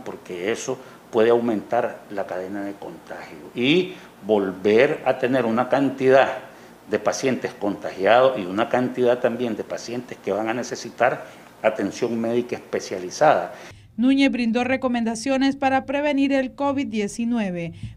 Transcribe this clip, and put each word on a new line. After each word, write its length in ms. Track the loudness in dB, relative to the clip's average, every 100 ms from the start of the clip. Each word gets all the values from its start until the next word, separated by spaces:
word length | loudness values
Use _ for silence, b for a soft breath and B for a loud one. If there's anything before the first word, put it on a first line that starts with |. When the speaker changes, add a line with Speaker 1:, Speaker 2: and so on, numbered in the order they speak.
| -8
Speaker 1:
porque 460 | -14 -12 -6 -4
eso 260 | -4 -4 -8 B B -2
puede 200 | 4 6
aumentar 680 | 6 4 -2 0 -2 -2 -6 -10
la 160 | -8 -6
cadena 360 | -6 -6 -8
de 100 | -8
contagio 640 | -10 -14 -14 -16 -14 -14 -16 -12 -2
y 400 | 2 2 0 B B -14 0
volver 760 | 2 2 0 4 6 6 2 -2
a 120 | 0
tener 280 | 0 0 2
una 240 | 0 2
cantidad 720 | 2 0 2 6 6 6 0 -10 B B B -4
de 100 | -2
pacientes 520 | 0 0 -2 -2 -4
contagiados 840 | -4 -4 -4 -8 0 6 6 6 2
y 80 | -4
una 240 | -2 0
cantidad 500 | 0 0 2 2 4
también 360 | 0 0 -4 -4
de 80 |
pacientes 540 | -6 -8 -8 -10 -10 -10
que 80 | -4
van 180 | -2 -2
a 40 |
necesitar 720 | -4 -6 -10 -12 0 0 0 B B B -2
atención 560 | -2 0 -4 -2 -2 -2
médica 360 | 0 -2 -2 -8
especializada. 960 | -6 -8 -6 -8 -8 2 4 4 0 B B B B -2
Speaker 2:
Núñez 360 | 2 4 4
brindó 320 | 2 0 0
recomendaciones 920 | 0 -2 0 -2 -2 -2 -2 2 2 2
para 280 | 0 0 0
prevenir 460 | -2 0 2 2
el 240 | 2 0 -2
covid 320 | -2 0 -2
diecinueve. 840 | -2 -4 -2 -2 0 -2 -4 -6 B B